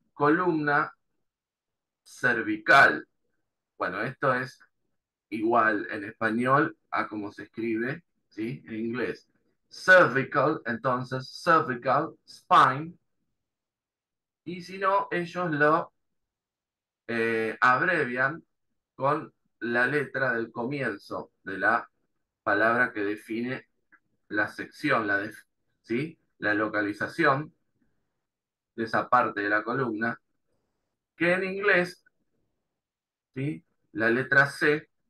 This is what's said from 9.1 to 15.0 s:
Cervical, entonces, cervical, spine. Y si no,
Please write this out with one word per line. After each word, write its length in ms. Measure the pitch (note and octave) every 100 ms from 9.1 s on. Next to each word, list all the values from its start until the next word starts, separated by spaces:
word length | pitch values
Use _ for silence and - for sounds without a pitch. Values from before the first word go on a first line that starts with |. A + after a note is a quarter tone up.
| - _ _ _ _ _
Cervical, 960 | - - F#3 D3+ C3 C3 D3 C#3+ D#3 A#2
entonces, 640 | A2+ C3+ B2 C3 C3 C3
cervical, 840 | - F3 D#3+ B2+ A#2+ B2+ C3 D#3+ - _
spine. 640 | - - F3 C3+ C3+ E3 - _ _ _ _ _ _ _ _ _ _ _ _ _ _
Y 180 | - F3+
si 160 | E3+ G3
no, 300 | G3 G3